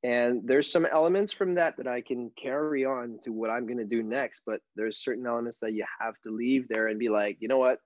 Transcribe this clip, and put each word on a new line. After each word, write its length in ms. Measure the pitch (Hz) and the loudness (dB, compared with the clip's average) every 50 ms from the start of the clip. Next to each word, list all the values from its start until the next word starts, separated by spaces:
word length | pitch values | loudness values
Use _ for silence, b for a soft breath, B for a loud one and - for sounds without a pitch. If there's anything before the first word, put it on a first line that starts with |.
| - | 2
and 440 | 127 120 120 120 120 123 120 98 120 | 2 2 4 4 4 2 0 2 4
there's 240 | 131 139 143 - | 4 4 4 4
some 140 | - 175 165 | 2 2 2
elements 480 | - - 156 156 170 180 196 202 202 - | 4 4 4 4 4 4 2 2 0 0
from 220 | - 202 185 180 | -2 -2 0 2
that 220 | 175 170 160 - - | 2 2 2 0 -4
that 100 | 131 131 | -6 -4
I 140 | 123 123 | -4 -4
can 300 | 120 - 131 123 120 113 | -4 -4 -6 -4 -4 -8
carry 540 | _ - - 135 131 143 151 156 151 135 131 | _ -10 -6 -4 -2 -2 0 0 0 0 0
on 340 | 131 135 127 120 120 113 107 _ | 0 0 -2 -4 -8 -10 -10 _
to 80 | 127 | -8
what 180 | 113 110 113 110 | -6 -4 -2 -2
I'm 160 | 113 120 123 110 | -2 -2 -2 -4
gonna 180 | 123 123 113 | -4 -4 -2
do 180 | 101 117 117 113 | 0 0 0 0
next, 400 | 107 117 135 135 - - - _ | 0 -2 -2 -2 -4 -6 -10 _
but 160 | - 110 - _ _ _ | -6 -6 -6 _ _ _
there's 240 | 104 107 110 107 - - | -4 -4 -4 -4 -4 -4
certain 240 | - 123 110 127 123 | -4 -4 -4 -2 -2
elements 320 | 120 117 120 117 113 - | -2 -2 -2 -4 -6 -6
that 140 | - 110 110 | -6 -4 -4
you 120 | 107 101 - - - | -4 -4 -6 -8 -6
have 200 | 110 113 110 _ | -6 -8 -8 _
to 100 | _ 110 | _ -8
leave 360 | 110 110 120 123 135 135 127 113 | -6 -2 0 2 2 2 2 0
there 180 | 117 110 110 110 | 0 0 0 0
and 120 | 110 107 | 0 0
be 100 | 120 117 | 0 2
like, 280 | 107 104 104 104 101 _ | 2 2 2 0 -2 _
'You 60 | 110 110 | -2 0
know 100 | 131 131 | 2 4
what? 200 | 127 127 123 - _ | 4 4 2 2 _